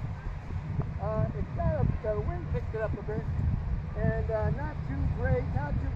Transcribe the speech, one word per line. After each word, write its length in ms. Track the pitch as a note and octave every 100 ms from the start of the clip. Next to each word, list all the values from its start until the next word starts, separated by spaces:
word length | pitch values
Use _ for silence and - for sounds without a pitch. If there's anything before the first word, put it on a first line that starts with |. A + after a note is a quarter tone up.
| - - - - - - - - - -
Uh, 240 | G#3+ F#3 - -
it 200 | - F4
got 240 | E4+ D#4
a, 60 | - -
the 160 | A3+ G#3
wind 240 | A3 B3 -
picked 200 | A#3+ A#3
it 80 | G#3+
up 100 | G#3
a 100 | G#3
bit. 200 | G3 G#3+ - - - - - - - -
And, 340 | A3+ A3 -
uh, 180 | G#3+ A3
not 240 | - D4 D4 -
too 100 | C4+ C#4 -
great, 240 | B3 B3+ A#3 -
not 160 | C#4+
too 200 | - -